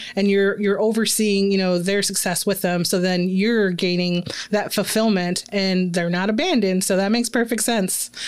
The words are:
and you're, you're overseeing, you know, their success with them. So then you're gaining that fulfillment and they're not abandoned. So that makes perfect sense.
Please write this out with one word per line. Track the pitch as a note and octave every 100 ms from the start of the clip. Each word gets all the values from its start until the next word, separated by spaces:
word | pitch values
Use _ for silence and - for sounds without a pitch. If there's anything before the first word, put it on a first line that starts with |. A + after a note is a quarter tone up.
| -
and | - G3+
you're, | G3 G3 G3
you're | G3+ G3
overseeing, | G#3+ A3+ A3 - G#3+ G3 G3
you | G3
know, | F#3 F3
their | F3 G3+
success | G3 F#3+ G3 E3+
with | - F#3+
them. | F3+ F3
So | E3+ F#3+
then | F3+ F3+ F3+
you're | F#3+ G#3 A3+ G3
gaining | F3 F#3 F3 F3+ F3 F3 - -
that | G#3 -
fulfillment | - - A3 A3+ F#3+ F3 F#3 -
and | G3+ F#3+ F#3 F3+
they're | F3 E3+
not | F3 G3
abandoned. | A3 F4+ C#4+ G3 F#3
So | - F#3+
that | G3
makes | A#3 A#3+
perfect | B3 A3+ A3+
sense. | - A#3 F#3+ - - -